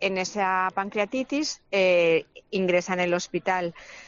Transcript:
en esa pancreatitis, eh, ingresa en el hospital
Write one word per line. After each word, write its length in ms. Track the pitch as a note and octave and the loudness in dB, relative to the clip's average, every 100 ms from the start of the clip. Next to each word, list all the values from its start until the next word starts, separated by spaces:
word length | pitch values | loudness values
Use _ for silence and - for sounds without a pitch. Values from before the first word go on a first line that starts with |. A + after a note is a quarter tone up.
en 180 | F#3+ F#3+ | -2 -2
esa 500 | F#3 G#3 F#3+ F#3 F#3 | -4 -2 0 0 -2
pancreatitis, 880 | G3 G3 G#3+ G3+ C4 B3+ C#4 D4+ - _ | -4 -4 -4 -2 -2 -2 -4 -4 -8 _
eh, 540 | G3+ F#3 F3 E3+ E3 - - - | 2 4 4 4 2 0 -12 -6
ingresa 440 | G3 F3+ F3+ F3 | -2 2 0 0
en 60 | F3+ | -2
el 140 | F3+ | 0
hospital 600 | F3 - F3 - F#3 E3+ - - - | -2 -2 -4 -2 -2 -4 -8 -18 -20